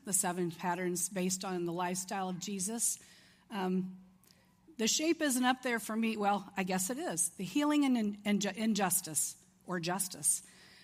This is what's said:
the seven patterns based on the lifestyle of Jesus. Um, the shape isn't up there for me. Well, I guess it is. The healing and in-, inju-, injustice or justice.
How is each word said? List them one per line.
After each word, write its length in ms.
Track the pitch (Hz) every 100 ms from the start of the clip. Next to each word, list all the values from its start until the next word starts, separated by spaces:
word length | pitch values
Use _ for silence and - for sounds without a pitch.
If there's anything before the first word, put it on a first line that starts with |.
| 214
the 80 |
seven 380 | 175 185 175 175
patterns 580 | 175 180 175 180 180 -
based 340 | 190 185 185
on 220 | 196 180 170
the 80 |
lifestyle 560 | 175 180 185 - 202 185
of 100 | 175
Jesus. 600 | 208 196 185 233 - - - - - - -
Um, 460 | 202 185 185 185 - - _ - _ _ _ - -
the 100 | 220
shape 360 | - 320 320
isn't 200 | 294 247
up 200 | 254 254
there 160 | 254 208
for 160 | - 220
me. 220 | 226 214
Well, 300 | 202 202 - -
I 60 |
guess 300 | 185 185 185
it 80 | 262
is. 300 | 339 165 - -
The 60 |
healing 400 | 175 294 294 294
and 140 | 269 240
in-, 200 | 208 208 208 202
inju-, 160 | 202 185
injustice 800 | 226 202 196 - 156 147 - - - _ -
or 140 | 180
justice. 640 | 165 196 - - - - - - - -